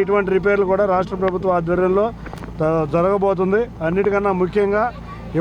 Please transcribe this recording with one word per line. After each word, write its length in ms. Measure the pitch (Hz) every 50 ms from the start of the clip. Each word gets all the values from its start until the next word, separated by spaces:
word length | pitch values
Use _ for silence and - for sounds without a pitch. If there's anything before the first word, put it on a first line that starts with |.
| 196
ఇటువంటి 260 | 180 202 208 196 185 190
రిపేర్లు 300 | 190 175 202 202 202 196 180 190
కూడా 120 | 190 208 196 180
రాష్ట్ర 240 | 185 185 - 196 185 190
ప్రభుత్వ 320 | 190 180 185 190 185 180 175
ఆధ్వర్యంలో 460 | 170 165 180 175 185 185 185 202 214 240 - - - - - - - - - -
త-, 240 | 160 156 160 160 156 147 151
జరగబోతుంది. 680 | 170 175 190 202 202 190 196 190 170 190 185 190 214 240 - - - 165
అన్నిటికన్నా 480 | 165 175 190 202 208 196 202 202 202 190 180 185
ముఖ్యంగా 420 | 175 185 208 202 196 202 214 226 240 233 - - - - - - - - 160